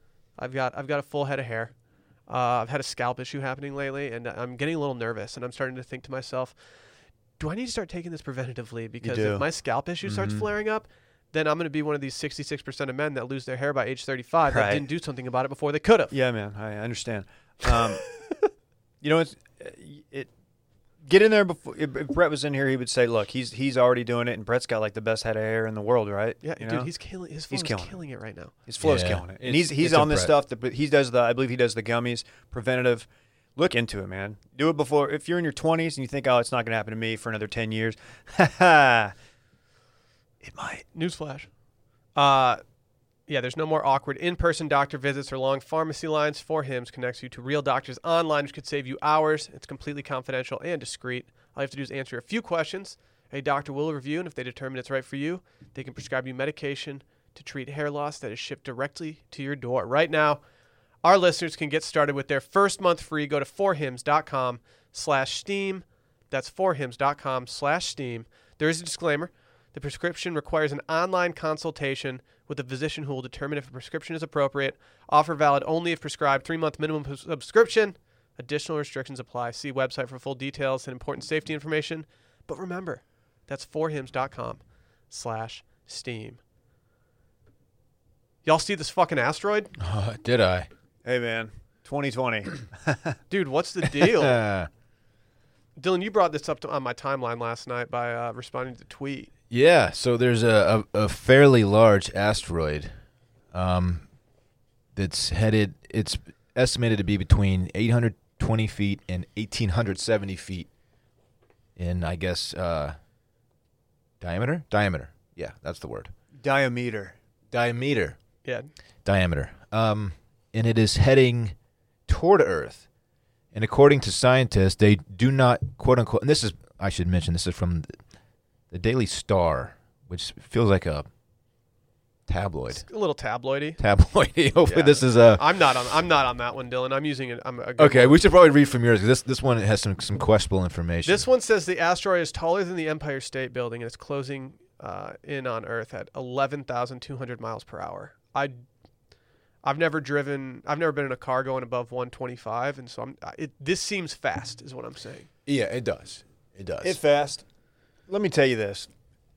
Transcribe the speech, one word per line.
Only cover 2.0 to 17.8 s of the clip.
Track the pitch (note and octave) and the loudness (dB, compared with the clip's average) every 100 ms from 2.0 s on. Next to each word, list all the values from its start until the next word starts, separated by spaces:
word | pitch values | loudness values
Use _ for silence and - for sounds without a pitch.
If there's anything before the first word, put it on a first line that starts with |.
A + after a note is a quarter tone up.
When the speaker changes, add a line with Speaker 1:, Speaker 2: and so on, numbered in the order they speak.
| _ _ - | _ _ -8
Speaker 1:
Uh, | B2 B2 B2 | -2 0 0
I've | A2+ | -2
had | C3+ | -6
a | |
scalp | C3 - B2 B2+ | -6 -6 -4 -6
issue | B2+ C#3+ | -8 -8
happening | C3+ C3 C#3 C#3 | -8 -8 -10 -8
lately, | C#3 C3+ C#3+ | -8 -8 -8
and | A#2 A#2+ | -8 -10
I'm | - B2 B2 | -10 -10 -6
getting | D3 E3 | -4 -2
a | |
little | C#3+ B2 | -4 -4
nervous, | A#2 A2 G2+ - | -6 -6 -10 -10
and | |
I'm | B2 | -10
starting | - C3 C3 | -6 -8 -8
to | |
think | B2 B2+ | -12 -14
to | - | -12
myself, | C3 - B2+ B2+ _ _ - _ _ _ _ _ - | -12 -8 -8 -8 _ _ -20 _ _ _ _ _ -10
"Do | D#3 | -8
I | G3+ | -6
need | B3 | -8
to | |
start | A3 F#3 | -8 -8
taking | F3+ E3+ | -10 -10
this | D#3+ | -12
preventatively?" | - B2+ C3 A#2+ A2+ A#2 A2+ | -10 -8 -8 -10 -12 -10 -10
Because | A#2 A2 G#2 | -10 -6 -2
Speaker 2:
You | G#2+ | 0
do. | |
Speaker 1:
if | G2+ | 0
my | D3+ | -2
scalp | D#3+ - A#2+ - | -4 -4 -2 -4
issue | F3 G3 | -6 -6
starts | G3+ G3+ | -4 -4
Speaker 2:
Mm-hmm. | G#3 | -4
Speaker 1:
flaring | G#3 G#3 G#3+ | -4 -4 -4
up, | A3 - _ _ _ _ | -4 -6 _ _ _ _
then | D#3 D3+ | -2 0
I'm | D#3 | 0
gonna | E3 | -2
be | D3+ | -4
one | D3+ D3 | -2 -4
of | |
these | C3+ - | -6 -8
sixty-six | D3 - C#3+ D3 | -8 -8 -10 -10
percent | - - C3+ | -10 -8 -6
of | B2+ | -4
men | D3+ C3+ | -4 -4
that | B2 | -6
lose | C3+ | -8
their | C3 B2+ | -8 -6
hair | C#3 | -4
by | C3+ A2+ | -2 -2
age | C3 - | -4 -8
thirty-five | C3 A#2+ D#3 D3 | -8 -2 2 2
that | A2+ | 2
Speaker 2:
Right. | G#2 | 2
Speaker 1:
didn't | G#2 C3+ | 0 -2
do | E3 | -8
something | D#3 B2+ B2+ | -8 -10 -4
about | B2+ C3 | -4 -4
it | |
before | - D3 | -4 -4
they | D3 | 0
could've. | - A3 C#3 | 4 4 4
Speaker 2:
Yeah, | C#3 B2+ | 0 0
man, | A2+ G#2 G#2 | 0 -4 -8
I | G#2+ G#2 | -10 -8
understand. | A#2 A2+ - G#2+ - - _ - - | -8 -8 -8 -8 -10 -20 _ -4 2
Um, | A#2 | 2